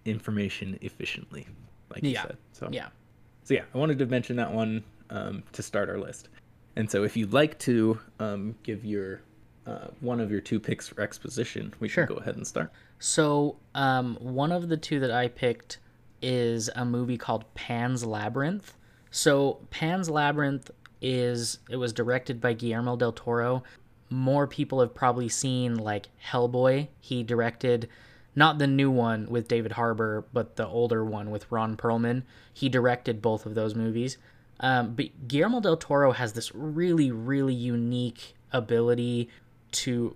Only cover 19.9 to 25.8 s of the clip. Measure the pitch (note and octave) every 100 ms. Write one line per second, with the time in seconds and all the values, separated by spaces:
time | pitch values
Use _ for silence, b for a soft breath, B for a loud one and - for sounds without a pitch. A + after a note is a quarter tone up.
19.9 | F#3 E3+ D3+ D3 D3 C#3+ C#3 - - -
20.9 | - B2+ B2+ B2 A#2+ A#2 - - B2+ B2
21.9 | A2+ A#2 B2+ - A#2+ B2 A2+ A#2 A2+ B2
22.9 | B2 B2 A2+ - A#2 A#2+ B2+ B B -
23.9 | - - C3 C3 C#3 C#3 - C3 C3 A#2+
24.9 | - B2+ B2 A#2+ - C3+ B2+ B2 A#2